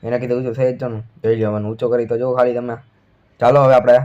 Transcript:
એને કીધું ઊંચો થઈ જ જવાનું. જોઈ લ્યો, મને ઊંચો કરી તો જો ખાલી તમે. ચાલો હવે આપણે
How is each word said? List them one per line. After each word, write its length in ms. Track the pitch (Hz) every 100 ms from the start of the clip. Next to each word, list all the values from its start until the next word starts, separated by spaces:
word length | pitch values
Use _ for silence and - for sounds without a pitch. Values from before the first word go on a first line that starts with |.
એને 160 | 113 120
કીધું 200 | 123 123
ઊંચો 140 | 127
થઈ 200 | 117 127
જ 60 | 123
જવાનું. 240 | 127 110 113 _
જોઈ 120 | 113 113
લ્યો, 160 | 107
મને 160 | 107 104
ઊંચો 200 | 110 123
કરી 180 | 120 113
તો 120 | 117
જો 160 | 127
ખાલી 200 | 127 123
તમે. 220 | 120 120 117 _ _ _ _ _ _
ચાલો 200 | 120 143
હવે 140 | 135
આપણે 240 | 127 123 123